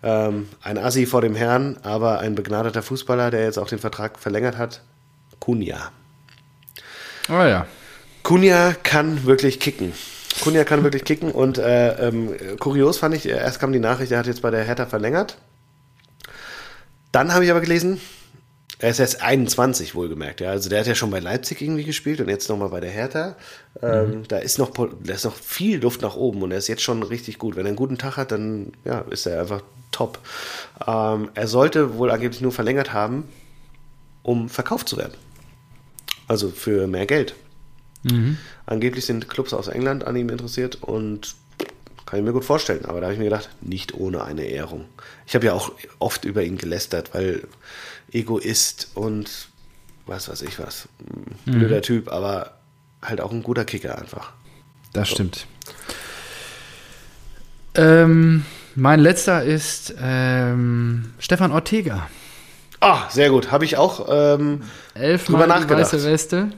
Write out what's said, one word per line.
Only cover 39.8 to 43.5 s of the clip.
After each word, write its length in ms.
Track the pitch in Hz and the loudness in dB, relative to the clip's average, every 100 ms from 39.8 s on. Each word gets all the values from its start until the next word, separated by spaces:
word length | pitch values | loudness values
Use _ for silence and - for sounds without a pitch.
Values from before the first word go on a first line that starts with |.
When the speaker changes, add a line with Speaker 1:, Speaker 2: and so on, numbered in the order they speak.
| 131 135 - | -4 -4 -4
Speaker 1:
an 80 | |
ihm 140 | 123 120 | -4 -4
interessiert 460 | 120 120 120 127 - | -6 -8 -6 -6 -8
und 540 | - 110 110 107 - - _ - - - - - - | -8 -6 -6 -8 -12 -16 _ -14 -14 -14 -20 -20 -8
kann 140 | 98 | -4
ich 40 | |
mir 80 | 107 | 0
gut 120 | 123 | -2
vorstellen. 400 | 127 151 - 85 - | 0 0 0 -4 -4
Aber 140 | 87 | -6
da 60 | 90 | -4
habe 80 | |
ich 40 | 101 | -2
mir 60 | 107 | -2
gedacht, 240 | 104 - | -2 -6